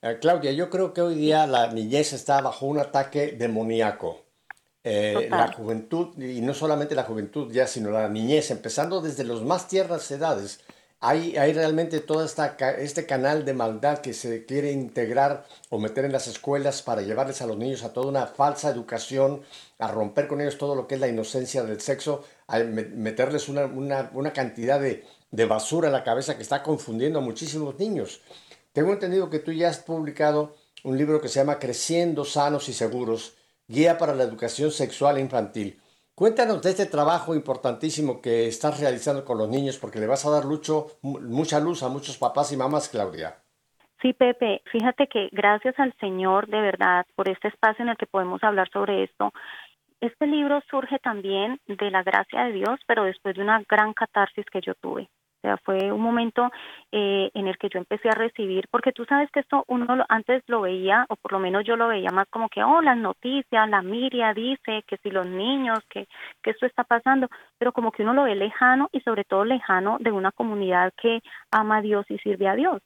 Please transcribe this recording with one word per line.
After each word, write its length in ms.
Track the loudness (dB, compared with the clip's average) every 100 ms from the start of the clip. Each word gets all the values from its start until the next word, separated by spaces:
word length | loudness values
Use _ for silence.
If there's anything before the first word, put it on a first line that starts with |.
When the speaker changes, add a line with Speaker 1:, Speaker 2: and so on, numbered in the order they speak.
Speaker 1:
Eh, 160 | -4 0
Claudia, 320 | 2 4 2
yo 180 | -2 -2
creo 240 | 0 -2
que 80 | 0
hoy 140 | 0 2
día 320 | 4 4 4
la 240 | 4 2
niñez 400 | 0 0 0 0
está 300 | -2 2 2
bajo 240 | 2 -4 -2
un 140 | 0
ataque 520 | 0 0 0 -2 -2 -2
demoníaco. 880 | -2 -2 0 2 2 0 -8 -8 _ _ _ -20 _ _
Eh, 300 | -2 0 0
Speaker 2:
Total. 260 | 0 0 2
Speaker 1:
la 140 | 2
juventud, 680 | 0 -6 -6 -4 -4 -4 -6
y 200 | -8 -4
no 120 | -4
solamente 400 | -2 0 0 0 -2
la 80 |
juventud 460 | -4 -6 -6 -8 -4
ya, 140 | 0 0
sino 220 | 0 -2
la 180 | -2 -2
niñez, 420 | -2 2 2 2
empezando 480 | -6 -4 -4 -2 -2
desde 240 | -4 -6
las 180 | -4 -4
más 280 | -2 -2 0
tiernas 420 | 0 0 -2 -6
edades, 500 | -4 -2 -2 -4 -14 _ -20 _ _
hay, 360 | 0 2 0 2
hay 160 | 2
realmente 480 | 4 0 0 -2 -4
todo 240 | -2 -2
esta 320 | -2 -2 -4 0
ca-, 160 | -2
este 340 | -2 -4 -6 -2
canal 380 | 0 2 0
de 100 | -2
maldad 460 | -2 -2 0 -2 -2
que 140 | -6
se 320 | -8 -6 -6 -4
quiere 260 | -4 -2
integrar 720 | -2 -4 -4 0 2 2 0 -8 -20 -8
o 80 | -4
meter 280 | -2 -2 0
en 80 |
las 140 | -2 -4
escuelas 540 | -8 -2 0 0 -4
para 200 | -4 -4
llevarles 400 | -2 -2 -2 -4
a 60 | -6
los 100 | -4
niños 260 | -4 -6
a 80 | -6
toda 160 | -4 -2
una 180 | -2 -4
falsa 440 | 2 2 2 -4
educación, 720 | -4 -6 -8 -4 2 2 2 -12 -20 -20 _
a 100 | -4
romper 380 | -2 -2 0 -2
con 120 | -2
ellos 180 | -2 -2
todo 180 | -2 -2
lo 120 | -4
que 80 | -2
es 60 |
la 80 | 0
inocencia 540 | -2 -2 -4 -2 -4
del 180 | -4 -6
sexo, 440 | -4 -4 -2 -6 -6 _ -4
a 120 | 0
me-, 240 | 0 -2
meterles 680 | -6 -6 -6 0 0 0 -2
una, 160 | -2 -2
una, 460 | -2 -4 -2 -4
una 180 | -4 -4
cantidad 480 | -2 -6 -2 0 2
de, 240 | 2 -2 -10 _ _
de 140 | 0 2
basura 420 | 2 0 0 2
en 60 |
la 120 | 2 2
cabeza 300 | -2 -2 -6
que 60 |
está 200 | -4 -4
confundiendo 560 | 0 -4 -2 -2 0 0
a 20 |
muchísimos 560 | -4 -6 -8 -6 -6 -4
niños. 440 | -4 -2 -6 -10 _ -20 -20 -20 _
Tengo 220 | 0 2
entendido 360 | 2 0 0 0
que 100 | -2
tú 120 | -4
ya 160 | 2 2
has 120 | 0
publicado 760 | -6 -4 -4 2 2 4 0 -6 _ -12
un 140 | -4 0
libro 220 | 2 2
que 80 | 2
se 120 | 2
llama 200 | 2 2
Creciendo 640 | -2 -4 0 2 2 0
Sanos 460 | -2 2 2 2 -4
y 40 |
Seguros, 640 | -4 -2 -2 -2 -2 -4 _ _ _ _
Guía 300 | 4 4 4
para 160 | 2
la 100 | 2
Educación 480 | 0 0 -6 0 -2
Sexual 480 | 0 -4 2 2 2
Infantil. 600 | 0 -2 -2 -4 -8 -8 _ _ _ 2
Cuéntanos 460 | 2 4 2 2
de 80 | 0
este 160 | 0 0
trabajo 480 | 2 4 2 0
importantísimo 880 | -2 -2 -2 -2 -2 -4 -2 -2 -2
que 240 | 0 2 2
estás 340 | 0 -2 2
realizando 460 | 0 0 -2 -4 -2
con 120 | -2
los 120 | 0
niños, 300 | 0 -2 -4
porque 200 | -8 -4
le 60 | 0
vas 200 | 0 2
a 40 |
dar 160 | 2 2
lucho, 420 | -4 0 -2 -2 -10
mu-, 180 | -8 -8
mucha 380 | -4 -2 2 2
luz 220 | 0 -2
a 80 | -4
muchos 280 | -4 -8 -2
papás 340 | 0 2 0
y 60 | 0
mamás, 320 | 0 0 -2
Claudia. 480 | -4 -4 -4 -10 -10 _ _ _ _ _ _
Speaker 2:
Sí, 140 | -2
Pepe, 480 | 4 2 2 -2 -2 -2
fíjate 360 | 0 0 2 0
que 220 | 0 -4
gracias 480 | 2 4 4 2 0
al 140 | -2 0
Señor, 480 | -4 0 2 2 2
de 140 | 0
verdad, 440 | 0 2 4 4 0 -2
por 140 | -2
este 180 | -2 -4
espacio 360 | 2 2 2
en 60 | -4
el 80 | -4
que 80 | -2
podemos 380 | -2 -2 0
hablar 260 | 0 2 0
sobre 340 | 0 0 0
esto. 280 | -2 _ -4 -4 -18 -18 -20 _ _ _
Este 260 | -6 -2 0
libro 340 | 2 2 0 0
surge 300 | -4 -2 -4
también 600 | -2 -4 -2 -2 -2 -6 -10
de 240 | -4 0
la 140 | 0
gracia 400 | 2 0 0 -2
de 80 | -2
Dios, 280 | 0 -2 -2 _
pero 200 | 0 0
después 300 | -2 -6 -4
de 60 |
una 220 | 2 2 4
gran 260 | 2 2
catarsis 520 | 0 -2 0 0 -2 -6
que 100 | -6
yo 140 | -6 -8
tuve. 340 | -6 -8 -8 _ _ _
O 100 | -2
sea, 120 | -2
fue 340 | 0 0 0
un 80 | 0
momento, 500 | 0 0 0 0 0 -2 -18 -20 _
eh, 400 | -2 0 0 0
en 140 | -2 -4
el 100 | -4
que 100 | -4
yo 100 | -6
empecé 300 | -6 -2 0
a 80 | 2
recibir, 540 | 0 -2 -2 -2 0
porque 220 | 0 0
tú 100 | -2
sabes 260 | 0 2 2
que 120 | -2
esto 240 | 0 -2 0
uno 260 | -2 0
lo, 120 | 0 2
antes 340 | 2 2 0 2
lo 140 | 0
veía, 440 | 0 0 2 4 2
o 80 | -4
por 160 | -4
lo 60 | -2
menos 260 | 0 0 0
yo 100 | 0
lo 140 | 2
veía 220 | 0 0
más 180 | 0 0
como 180 | -2 -4
que, 160 | 0
oh, 180 | 4 6
las 140 | 6 4
noticias, 760 | 0 -4 -4 -4 0 2 4
la 120 | 2
Miria 520 | 0 -2 -2 0 0
dice 520 | 0 -4 -4 -4 -6 -6
que 80 | -8
si 80 | -4
los 160 | -2 -2
niños, 520 | -2 -2 0 0 -2 -4
que, 180 | -12 -12 -16 -18 -6
que 100 | -4
esto 140 | 0 0
está 200 | 0 2
pasando, 420 | 2 4 4 2 -4 -20 _
pero 160 | 0
como 180 | 2 -2
que 120 | 0
uno 100 | 2
lo 100 | 4
ve 120 | 4 2
lejano 520 | -2 4 6 6 4
y 80 | 0
sobre 240 | -2 -2 2
todo 180 | 2
lejano 540 | 2 0 2 2 2 0
de 140 | 0
una 180 | 0 0
comunidad 640 | -2 -4 0 2 4 2 2
que 240 | -2 -2 -6 -20 0
ama 280 | 2 4 2
a 20 |
Dios 240 | 2 0 -2
y 100 | -6
sirve 280 | -4 0 0
a 80 | 2
Dios. 260 | 0 0